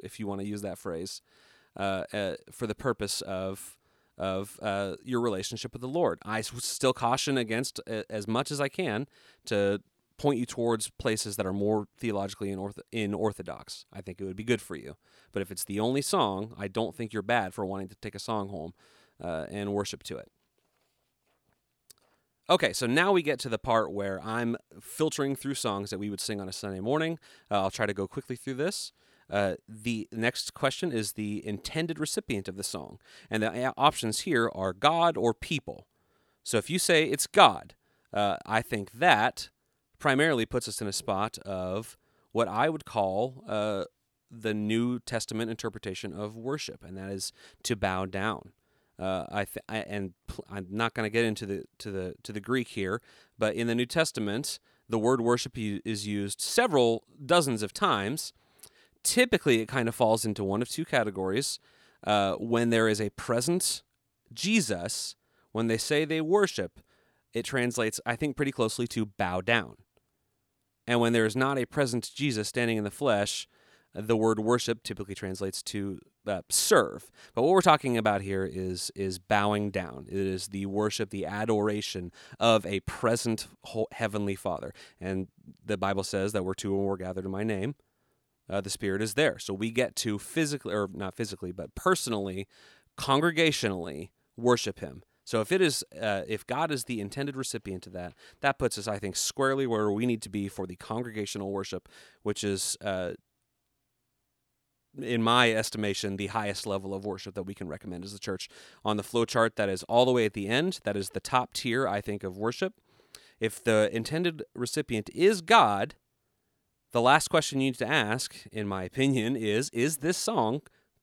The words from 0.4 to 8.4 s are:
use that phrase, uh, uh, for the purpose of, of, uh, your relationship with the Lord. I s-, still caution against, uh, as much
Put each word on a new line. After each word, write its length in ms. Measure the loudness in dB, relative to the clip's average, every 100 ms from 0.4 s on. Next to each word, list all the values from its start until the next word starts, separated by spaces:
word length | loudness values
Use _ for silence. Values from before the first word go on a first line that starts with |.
use 180 | -4 -6
that 160 | -6 -8
phrase, 440 | -6 -6 -6 -10 -18 _ _ _ _ -6
uh, 300 | -2 -2 -4
uh, 240 | -4 -4 -4 -12
for 140 | -8 -6
the 80 |
purpose 480 | -2 -2 -2 -2 -4
of, 560 | -4 -4 -4 -6 -12 -20 _ _ _ -6
of, 420 | -4 -2 -4 -6
uh, 320 | -2 -2 -2 -6
your 180 | -2 0
relationship 520 | 2 0 -4 -6 -8
with 80 | -8
the 60 | -6
Lord. 300 | 0 0 0
I 160 | -4 -4
s-, 120 | -4 -6
still 300 | -8 0 2
caution 440 | 2 2 2 2 0
against, 420 | 0 -2 -2 -8 -8
uh, 140 | -6 -4
as 180 | -6 -2
much 220 | -2